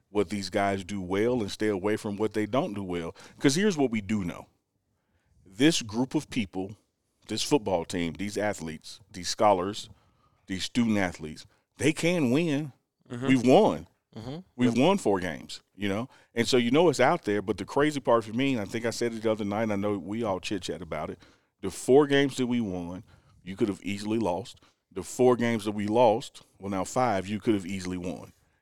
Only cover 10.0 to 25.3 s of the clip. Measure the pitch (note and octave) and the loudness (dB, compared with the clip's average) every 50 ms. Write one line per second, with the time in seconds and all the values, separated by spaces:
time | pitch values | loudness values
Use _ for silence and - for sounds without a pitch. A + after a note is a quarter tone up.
10 | _ _ _ _ _ _ _ _ _ - F#2+ F2+ - - - B2 A#2 A2 G#2+ G2+ | _ _ _ _ _ _ _ _ _ -8 -6 -6 -6 -2 0 0 2 2 2 2
11 | F#2+ F2+ E2 - D#2 D#2 D#2 - - _ _ _ _ _ _ - - D#3 D#3 - | 2 0 -2 -6 -10 -12 -12 -14 -18 _ _ _ _ _ _ 0 0 0 0 2
12 | E3 E3+ F3+ E3+ C#3 A#2 B2+ D#3 F3 D#3+ C#3 C#3+ D#3 C3 - _ _ _ _ _ | 0 0 2 2 2 2 2 2 2 0 -2 -2 -4 -6 -12 _ _ _ _ _
13 | _ - B2 A#2+ C3 C#3 C3+ B2 A2+ B2+ C3 G3 G#3+ A#2+ D#2+ D#2+ F2+ - _ _ | _ -14 -10 -4 0 2 2 4 6 8 8 8 8 6 2 -2 -8 -14 _ _
14 | _ _ - A2 A2 B2+ D3 F3+ - _ _ - B2 A#2+ A#2 A#2+ C#3 F#3 G3+ G3 | _ _ -16 -14 -12 -12 -12 -12 -14 _ _ 0 2 2 4 4 4 4 4 4
15 | - G#2+ G2 F#2 F2+ F2+ C#2+ B1 - - - - _ _ _ F#2 G#2 G2 F#2+ A2 | 2 0 0 2 0 -4 -6 -8 -10 -14 -16 -16 _ _ _ -4 -2 -2 -2 -2
16 | C3 - - - _ _ _ A#2+ A2+ - C3 B2 A#2 A#2 C3 D#3+ F3+ D#3+ B2+ B2 | -4 -8 -12 -20 _ _ _ -2 2 4 4 4 4 4 4 6 6 4 4 4
17 | B2 C#3+ F3 - - G#2+ G2+ G#2 G2 G#2+ G2+ F#2+ G2 - - C#3 D3+ D3+ D3 C3+ | 4 4 4 2 0 0 -2 0 0 -2 -4 -4 -6 -4 0 0 0 2 0 -2
18 | - C3 A#2 A#2 G#2+ A2+ G#2+ B2 C#3 C#3 C3 A2 G2 G#2 A#2 A2+ A#2 A#2 A2 - | 2 4 4 4 2 0 -2 -2 0 0 -2 -2 -4 -6 -6 -4 -4 -4 -2 -2
19 | A#2+ A#2 A2+ A2 A2 A2 A2 G#2+ G#2 G2 G2+ A2 A#2 A2 G#2 G2 G#2 G#2 G2+ F#2+ | -2 -2 -2 -2 0 0 0 0 -2 -2 -2 -2 0 0 -2 -2 -2 -2 -2 -4
20 | D2+ F#2+ G#2+ A#2 A#2 G#2 F#2 F2+ - - G#2+ F2+ - - E2 D#2 F2+ D#2+ E2 D2+ | -6 -6 -6 -4 -2 -4 -4 -4 -4 -6 -6 -6 -6 -8 -8 -8 -8 -8 -8 -6
21 | E2 F#2+ F#2+ - - - _ _ _ _ _ _ - F#2+ - - - C3 B2+ D3 | -6 -8 -10 -14 -18 -20 _ _ _ _ _ _ -10 -8 -8 -4 2 6 6 6
22 | D3+ C#3 C#3 C#3 C#3+ C3 - - B2+ A#2+ B2 A#2+ A2+ F#2+ F2+ F2+ E2+ E2+ F2+ G2 | 6 6 4 2 2 0 -2 -4 -2 -2 -2 -2 -2 -4 -4 -6 -8 -8 -10 -12
23 | - - - _ _ _ _ _ _ F2+ F#2+ G2+ A#2+ G2+ - - - F#2+ G2+ G2+ | -14 -18 -20 _ _ _ _ _ _ -14 -4 -2 -2 -2 -2 -4 -6 -6 -6 -6
24 | G#2 G#2+ A2 A#2 G#2 F2 F2 F#2 B2 - - - _ _ _ _ _ _ _ F#2+ | -4 -2 -2 0 0 -2 -2 -4 -8 -12 -18 -20 _ _ _ _ _ _ _ -10
25 | F2 - - - B2 B2 | -10 -6 0 4 6 6